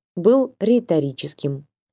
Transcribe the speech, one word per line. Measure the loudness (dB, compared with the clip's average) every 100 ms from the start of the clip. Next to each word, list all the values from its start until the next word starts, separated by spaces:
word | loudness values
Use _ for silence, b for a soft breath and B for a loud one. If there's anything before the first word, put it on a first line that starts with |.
| _ -2
был | 2 2 0 -2
риторическим. | 0 0 0 -2 -2 -6 -10 -8 -8 -8 -14 _ _